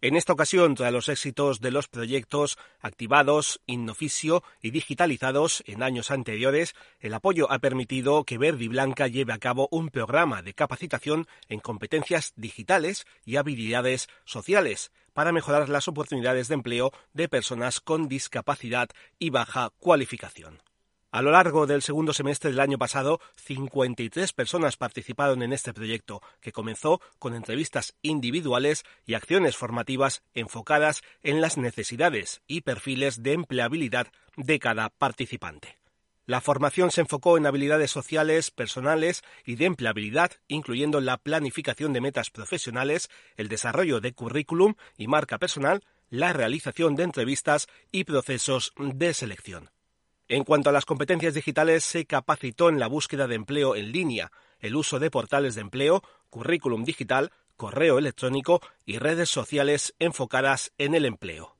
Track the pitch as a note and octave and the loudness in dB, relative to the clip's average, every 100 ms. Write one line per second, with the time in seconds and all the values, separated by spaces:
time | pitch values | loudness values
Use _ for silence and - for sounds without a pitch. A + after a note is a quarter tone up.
0 | B2+ D#3 - D#3 D3+ F#3 E3+ C3 B2 B2 | 2 2 2 2 4 6 6 4 0 0
1 | A#2 C#3 C#3+ B2+ C#3+ B2 B2 C3 C#3 B2 | -2 -4 -4 0 0 0 -2 -2 -4 -8
2 | A#2 C3+ A2+ D3+ C#3+ - - _ A2 - | -4 -4 -2 -2 0 -2 -12 _ -12 -10
3 | A2+ C#3 C#3 D3+ D3 - - B2 A#2 A2 | 2 4 6 4 2 -6 -6 -6 -6 -6
4 | D3+ - D#3 E3+ - _ A2+ C3+ - C#3 | -4 -4 2 0 0 _ -6 -6 -6 0
5 | F3 B2+ C3 C3+ D#3+ - - G2+ C3 B2 | 2 2 0 2 2 0 -6 -6 -4 -4
6 | A2+ C#3 A#2+ G#2+ B2+ C#3+ E3 - - _ | -4 -4 -4 0 2 2 0 -6 -20 _
7 | A2 A2 F#3+ F3 C#3+ C3+ C#3 C3 A#2+ C3 | -10 -2 0 2 2 2 0 0 -4 -2
8 | C3 D3 C#3+ A#2 D3 D3 A2+ B2 C3+ C3 | 2 2 2 0 0 0 -2 0 0 0
9 | C3+ A#2+ C3 A2+ B2+ B2 C3+ D#3+ E3 C3+ | -2 0 -4 -2 -2 0 0 0 -4 -6
10 | A2 C#3 E3+ G#2+ F2+ - D3 C3 F3 D#3 | 0 2 2 0 -8 -4 -2 -2 -6 -6
11 | - D3+ E3 - _ G#2+ - G#2+ G#2+ D#3 | -2 -2 -4 -12 _ -10 -8 -10 -4 -4
12 | D3 E3+ - - A2 - G#2+ F#3 D#3+ G3+ | 0 -2 -2 -10 -14 -12 0 2 2 -6
13 | - _ - C3 C#3+ C3 A2 A#2+ B2 B2+ | -12 _ -4 -2 -2 -4 -2 0 0 -2
14 | - - - A#2 G#2 G3+ D#3+ G2 - _ | -6 -14 -14 -12 0 2 2 -2 -10 _
15 | _ - D#3 E3+ D3 D3 C#3 C#3+ C#3 D3 | _ 0 2 2 2 2 4 0 -2 -6
16 | D3 C#3 A#2+ B2+ A#2+ D3+ A#2+ A#2+ C3 - | -4 -2 0 0 0 -4 -2 0 0 -2
17 | _ C#3+ E3 C3+ A2+ A#2+ A#2+ - - D#3+ | _ -6 0 0 -2 -4 -4 -4 -2 -2
18 | D#3 C3 - - - C#3 A#2+ B2 B2 - | 0 -4 -6 -6 -2 -4 -2 -2 -2 -6
19 | - _ E3 B2+ A2+ - A#2 _ F3+ D#3+ | -20 _ 0 0 0 -2 -4 _ 4 4
20 | B2+ A#2 F2+ - D#2 D2+ _ _ _ _ | 4 -8 -14 -18 -20 -20 _ _ _ _
21 | _ A#2+ C3+ E3 F3+ D3+ D3 C#3+ C#3+ D3+ | _ 0 6 8 8 4 2 2 0 -2
22 | D#3 D3 C#3 C#3+ D#3 B2+ C#3 C#3 B2+ C#3 | -2 -2 -2 -2 -2 0 2 2 0 0
23 | C3+ E3 - _ - C3+ C3+ C#3 B2+ A#2+ | 0 0 -4 _ -12 -8 -6 0 0 0
24 | A#2 D#3+ F#3 - A#2+ F3 D#3 - A#2+ - | -6 -4 -4 -2 -2 0 0 0 -6 -8
25 | - A#2 C#3+ C3 A#2+ C3+ - G#2+ A2 A2+ | -12 0 2 2 0 -4 -6 -8 -6 -6
26 | - G#2 - _ - A2+ A2 A2 D#3 F3 | -8 -16 -16 _ -14 -10 -8 -4 2 0
27 | - _ C3+ A#2 A2 A#2+ D#3 - - - | 0 _ -8 -8 -6 -6 -4 -6 -8 -8
28 | D3 D#3 A#2+ C#3 D3+ A#2+ C#3 D3 - - | -4 -2 -2 -2 0 0 2 0 -4 -20
29 | - A2+ - F3+ E3+ - A#2+ A#2 A2 C3 | -6 -6 2 4 4 0 -4 -4 -4 0
30 | C3+ - _ - A2+ A#2 A2+ D3+ D3+ D3+ | 0 0 _ -10 -8 -10 2 4 4 0
31 | - _ D#3 D3 D#3+ D#3 B2 A2 G#2 A#2+ | -8 _ -2 2 2 0 -4 -4 -8 2
32 | E3+ B2 F2 - _ D#3+ - A#2+ - C3 | 2 2 -6 -12 _ -8 -4 -6 -4 -2
33 | C#3 A#2 A#2+ D#3 E3+ B2+ A#2+ D#3 C#3 B2 | -2 -2 -2 -2 -2 -2 -2 -2 -2 -2
34 | A#2+ _ _ - C3 D#3 A#2+ A2 A2 _ | -4 _ _ -12 -2 0 2 0 -2 _
35 | - - A#2+ C3 F2+ D2 - - _ _ | -2 0 -8 -8 -12 -14 -20 -20 _ _
36 | _ _ - B2 - C#3+ C#3+ D#3+ F3+ E3 | _ _ -4 -2 2 2 2 2 2 2
37 | D#3+ D3 F3 E3+ D3 C#3 C#3+ D3+ D3 - | 0 2 6 6 6 2 2 2 2 -2
38 | C3 D#3 D#3 D#3+ D#3 - A#2 - C3 D#3+ | -4 0 2 2 0 -6 -8 -4 0 2
39 | D#3+ F3 - - - A#2+ E3+ F3 A#2 G#2+ | 2 -2 -8 -20 -12 0 0 0 -2 -2
40 | G#2 B2+ F3 - _ D3+ D3 A#2+ D3 D3 | -2 0 0 -2 _ -8 -4 -2 0 0
41 | C3 B2+ - D#3+ C#3+ - C#3+ A#2+ D3+ C3 | 0 -2 -2 -2 -2 -6 -6 -4 -2 -2
42 | C3 C3 A#2 - A2 F3 - A#2+ C3+ D#3+ | -2 -4 -6 -8 -8 -8 -6 -4 -2 -2
43 | - - - - G#2+ G#2+ A#2+ B2 F3+ B2 | -4 -14 -20 -10 -8 -4 -4 0 2 0
44 | A2 B2 A#2 C#3+ D3+ E3 G3 G#3+ - _ | -2 -8 -6 -6 -4 4 4 4 -10 _
45 | A2 D3+ D3 A2 F3+ - C#3 G3 _ _ | 0 0 0 -4 -4 0 0 0 _ _
46 | _ A#2 E3 D#3+ A2+ D3 - - E3 C#3+ | _ -2 0 0 0 -2 -6 0 0 2
47 | F3 C3+ A#2+ C#3+ - D3 - _ _ F#3 | -2 0 -2 -2 2 0 0 _ _ -6
48 | F#3+ D3 - B2+ - C3 - _ C#3 C3 | 0 0 0 -4 0 0 -2 _ -6 0
49 | E3+ D#3+ A#2 F#2+ - F2 D#2+ _ _ _ | 0 0 -6 -10 -14 -16 -16 _ _ _
50 | _ _ _ B2+ C3+ D3+ C#3+ C#3+ - C#3+ | _ _ _ -2 4 4 6 2 2 -4
51 | C#3+ F3+ E3 D3+ D#3 D3 D#3 D#3+ - E3+ | 0 0 0 -2 -2 2 4 4 2 -4
52 | D#3 C#3+ B2 D3+ C3 A#2 E3+ D#3 A#2 D3 | -2 -2 0 -2 -2 4 4 4 0 -2
53 | - C#3+ C3 A#2 G#2+ D3 C3+ G#2+ G#2 C3 | -4 -2 -2 -2 -4 0 2 0 -2 -2
54 | E3+ A2+ E2+ _ _ _ A2 B2+ D3+ C#3 | -2 -2 -6 _ _ _ -4 -2 -2 -2
55 | D#3 C#3 A2 C#3 C#3 A2 G#2 B2 C#3 F#3 | 0 -2 0 0 0 -2 -8 0 4 4
56 | - _ _ A2+ A#2 E3+ - A2+ A#2 - | 0 _ _ -12 -2 -2 0 -2 -2 -6
57 | A2 C3 D3+ _ _ _ G#2+ B2+ D#3+ C3 | 0 0 0 _ _ _ -8 2 4 4
58 | C#3+ - B2+ C3+ C3 F3 - _ - G#2 | 2 -2 -2 -2 2 2 2 _ -10 -4
59 | C#3+ E3 E3+ - A2 D3 C#3 D3 - - | -2 0 0 -2 -2 0 2 2 0 -2
60 | E3+ D#3 B2+ C3 C3+ C3+ - _ C#3+ D#3+ | -2 0 -2 0 2 2 -2 _ 0 2
61 | C#3 G2+ F#2 D#2+ D#2+ _ | 2 -2 -10 -12 -16 _